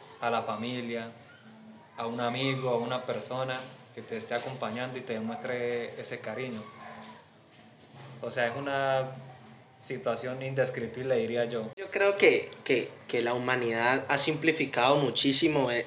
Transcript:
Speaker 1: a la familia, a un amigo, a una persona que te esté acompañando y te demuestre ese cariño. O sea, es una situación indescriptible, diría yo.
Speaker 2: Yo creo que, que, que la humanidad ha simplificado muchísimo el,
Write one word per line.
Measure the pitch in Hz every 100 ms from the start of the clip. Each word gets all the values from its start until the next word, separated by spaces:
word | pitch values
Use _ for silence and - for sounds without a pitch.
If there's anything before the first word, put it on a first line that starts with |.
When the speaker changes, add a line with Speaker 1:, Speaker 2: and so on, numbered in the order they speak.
| - -
Speaker 1:
a | 120
la | 113
familia, | 113 107 120 123 117 117 117 - - - - - - - - -
a | 117
un | 120
amigo, | 120 127 135 131 127
a | 117
una | 117 127 -
persona | 117 - 127 131 131 131 - -
que | -
te | 110 113
esté | 107
acompañando | 120 135 131 110 113 127 127
y |
te | 117
demuestre | 110 110 113 127 123 120 120 117 -
ese | 113 120
cariño. | - 110 127 113 107 - - - - - - - - - - - - - - -
O | 120
sea, | 127 120
es | 131
una | 139 139 135 135 131 - - - - - - -
situación | - 127 123 113 127 131
indescriptible, | 135 135 127 - 113 120 131 123
diría | 113 120 117
yo. | 117 110 -
Speaker 2:
Yo | 196
creo | 196 202 196
que, | 180 123 - - -
que, | 127 - - -
que | 120
la | 117
humanidad | 123 123 127 120 113 120 135 -
ha | 143
simplificado | 160 151 160 156 135 - 123 147
muchísimo | 135 113 139 135 165 151 127
el, | 120